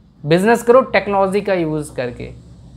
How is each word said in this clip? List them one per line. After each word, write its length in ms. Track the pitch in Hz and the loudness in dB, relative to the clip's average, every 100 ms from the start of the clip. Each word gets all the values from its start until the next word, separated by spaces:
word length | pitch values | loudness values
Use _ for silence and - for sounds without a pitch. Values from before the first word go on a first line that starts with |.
| _ _ 147 | _ _ 0
बिजनेस 360 | 170 208 233 | 2 2 2
करो 180 | 233 254 | 4 4
टेक्नोलॉजी 600 | - 202 202 196 196 202 | 4 -2 0 0 0 0
का 140 | 208 | -2
यूज़ 400 | 185 160 156 147 - | -2 -2 -4 -6 -8
करके। 560 | 123 120 123 - - - - | -8 -10 -16 -16 -20 -20 -20